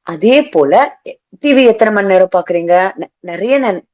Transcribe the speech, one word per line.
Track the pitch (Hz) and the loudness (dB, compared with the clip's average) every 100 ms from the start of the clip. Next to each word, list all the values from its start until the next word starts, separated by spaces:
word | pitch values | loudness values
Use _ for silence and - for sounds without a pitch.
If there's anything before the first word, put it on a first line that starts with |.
அதே | - 165 202 269 | -12 -2 2 2
போல, | 294 165 139 196 285 - - - _ _ | 0 0 2 2 0 -6 -20 -20 _ _
டி | 285 | 0
வி | 269 | 2
எத்தனை | 247 226 220 | 2 2 0
மணி | 208 196 | 0 0
நேரம் | 190 185 180 | 2 2 -2
பாக்குறீங்க? | 175 170 170 175 190 - | -2 -4 0 0 0 -8
நெ-, | 165 _ | -16 _
நிறைய | 180 170 220 277 | -16 -8 -2 -2
நான் | 247 180 _ | -2 -6 _